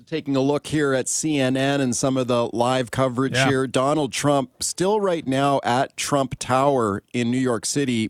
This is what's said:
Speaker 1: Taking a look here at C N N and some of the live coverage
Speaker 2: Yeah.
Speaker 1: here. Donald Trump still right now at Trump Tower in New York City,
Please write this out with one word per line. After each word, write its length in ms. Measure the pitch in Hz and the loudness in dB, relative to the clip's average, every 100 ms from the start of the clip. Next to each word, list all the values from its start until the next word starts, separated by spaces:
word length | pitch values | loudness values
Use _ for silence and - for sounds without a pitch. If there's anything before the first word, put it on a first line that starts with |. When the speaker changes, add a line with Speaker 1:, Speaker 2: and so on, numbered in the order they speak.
| - | -10
Speaker 1:
Taking 300 | 160 143 135 | -8 -2 0
a 40 | |
look 280 | 135 147 - | 2 0 -2
here 260 | 156 143 | 0 2
at 160 | 131 123 | 0 -2
C 300 | - 160 147 | -4 -2 0
N 180 | 131 131 | 0 0
N 240 | 135 143 | 0 0
and 140 | 131 117 | 0 0
some 200 | 139 131 | 0 0
of 120 | 120 | 0
the 200 | 120 120 | 0 0
live 380 | - 120 131 120 | 0 0 0 -2
coverage 420 | - 131 120 135 | 0 0 0 0
Speaker 2:
Yeah. 140 | 120 135 | 2 2
Speaker 1:
here. 180 | 135 131 | 2 0
Donald 480 | 135 131 156 139 | 0 2 2 0
Trump 480 | - 147 143 127 - | -2 2 2 0 -6
still 400 | - - 180 214 | -8 -2 0 0
right 240 | 196 170 123 | 0 -2 0
now 340 | 135 139 139 | 0 2 2
at 340 | 104 120 135 - | 2 0 0 -4
Trump 380 | - 143 135 - | -2 0 0 -4
Tower 640 | - 127 143 135 110 101 - | -2 2 2 2 0 -2 -4
in 200 | 120 117 | -4 -2
New 80 | 127 | 0
York 260 | 127 113 - | 0 -2 -2
City, 420 | 147 139 117 110 | -2 0 0 -2